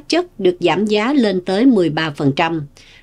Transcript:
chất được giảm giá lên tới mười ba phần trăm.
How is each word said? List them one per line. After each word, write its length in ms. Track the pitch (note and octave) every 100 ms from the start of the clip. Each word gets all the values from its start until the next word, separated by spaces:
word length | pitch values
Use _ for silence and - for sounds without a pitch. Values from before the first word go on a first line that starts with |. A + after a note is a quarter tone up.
| -
chất 320 | D#4+ F4+ -
được 160 | F#3 F3
giảm 260 | E3+ D#3+ G#3
giá 260 | G#3 A3+
lên 280 | D4 G#3+ F#3
tới 220 | F3+ G3 C4+
mười 240 | A3 E3
ba 200 | D3+ D#3+
phần 220 | C#3+ C#3+ C#3
trăm. 300 | E3 E3 C#3+ - - -